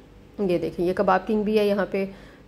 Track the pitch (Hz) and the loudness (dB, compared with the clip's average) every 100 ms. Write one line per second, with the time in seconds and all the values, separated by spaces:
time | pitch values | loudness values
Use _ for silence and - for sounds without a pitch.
0 | - - - - 196 175 160 - 175 185 | -20 -20 -16 -4 -2 0 -2 -2 -2 2
1 | 190 190 - 214 208 214 208 202 185 196 | 2 2 2 -2 2 2 2 0 0 -2
2 | 196 - - - | -4 -8 -20 -20